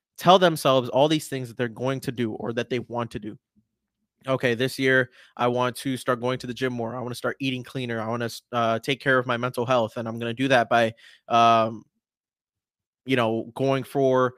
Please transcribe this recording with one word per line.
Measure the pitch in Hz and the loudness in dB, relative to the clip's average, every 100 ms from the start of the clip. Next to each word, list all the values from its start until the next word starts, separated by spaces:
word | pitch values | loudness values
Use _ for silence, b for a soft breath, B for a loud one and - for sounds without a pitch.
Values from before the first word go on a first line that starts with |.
| _ - | _ 0
tell | 170 185 | 6 6
themselves | 180 156 143 131 120 | 6 2 2 2 2
all | 127 156 | 2 2
these | 156 - | 0 -4
things | 135 123 | -10 -8
that | 113 | -6
they're | 120 | -6
going | 110 127 135 | -4 -4 -4
to | 135 | -6
do | 120 113 | -4 -4
or | - 110 | -4 -6
that | 117 117 | -4 -4
they | 127 | -4
want | - 120 117 | -6 -6 -6
to | 120 | -8
do. | 104 - _ _ _ _ _ _ _ _ 131 | -12 -16 _ _ _ _ _ _ _ _ -4
Okay, | 131 127 113 | -2 0 0
this | 131 - | -2 0
year | 131 131 123 b b - | 2 2 0 b b -2
I | 123 | 0
want | 123 123 117 | 0 -2 -4
to | 135 127 | -6 -4
start | - 123 | -2 -2
going | 120 127 | -2 -4
to | 123 | -6
the | |
gym | 113 131 | -6 -4
more. | 123 113 123 | -4 -6 -8
I | |
wanna | 123 117 | -10 -6
start | 123 - | -6 -4
eating | 135 127 | -6 -6
cleaner. | 120 135 123 113 | -8 -8 -6 -6
I | 110 | -4
wanna, | 120 117 - - | -4 -6 -8 -6
uh, | 120 113 113 | -2 0 0
take | - 135 | -2 -2
care | 143 131 | 2 2
of | 123 | 2
my | 120 | -2
mental | 127 123 120 | -4 -4 0
health, | 127 110 123 | 2 0 -4
and | 113 | -8
I'm | 117 | -6
gonna | 117 | -6
do | 117 135 | -2 2
that | 127 110 | 4 4
by, | 117 113 - B B - | 2 2 -2 B B 0
um, | 117 117 113 113 113 - _ _ _ _ _ _ _ _ _ _ _ 127 | 4 6 6 2 -4 -18 _ _ _ _ _ _ _ _ _ _ _ -2
you | 127 | 0
know, | 113 113 117 - | 2 0 -4 -2
going | 135 135 123 | 0 0 -2
for | 143 131 131 127 | 0 4 4 2